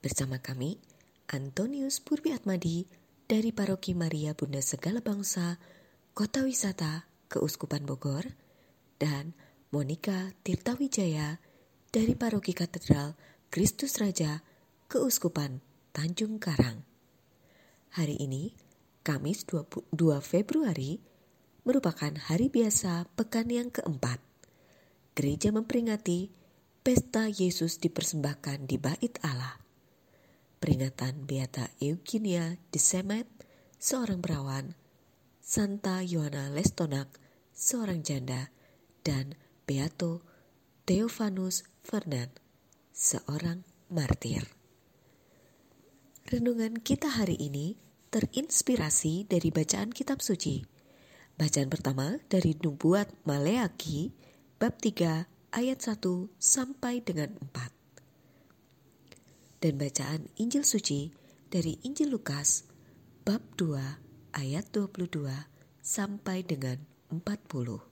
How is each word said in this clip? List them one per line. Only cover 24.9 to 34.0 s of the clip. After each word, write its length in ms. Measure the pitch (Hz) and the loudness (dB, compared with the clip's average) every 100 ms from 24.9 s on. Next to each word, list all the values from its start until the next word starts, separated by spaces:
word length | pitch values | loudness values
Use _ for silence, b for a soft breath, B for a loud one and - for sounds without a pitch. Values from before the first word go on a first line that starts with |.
| b b | b b
Gereja 400 | - 139 147 208 | -2 0 2 2
memperingati 800 | 214 226 240 233 214 208 175 196 b b b b _ | 2 2 0 2 0 2 0 0 b b b b _
pesta 480 | - 254 - 214 220 | 4 4 4 0 0
Yesus 480 | 202 180 175 165 - | 2 2 4 -2 2
dipersembahkan 880 | 165 - - 160 143 143 - 143 131 | 0 0 -2 0 -2 -2 -6 -6 -2
di 160 | 131 | 0
Bait 400 | 135 165 240 - | 0 0 -2 -2
Allah. 400 | 151 127 127 - - _ _ _ b b b b b _ | -4 -4 -6 -12 -20 _ _ _ b b b b b _
Peringatan 640 | 175 131 131 - 127 143 139 | 2 2 2 -2 -4 -4 -4
Beata 400 | 135 131 - 120 - | -4 -4 -4 -6 -2
Eugenia 800 | 139 170 - 226 214 175 165 175 - | -2 -2 -2 -2 2 0 0 -4 -6
de 80 | 156 | 2
Semet, 480 | - 185 196 214 240 - B B B B | 2 2 0 -4 -4 -12 B B B B
seorang 480 | - 262 | -2 0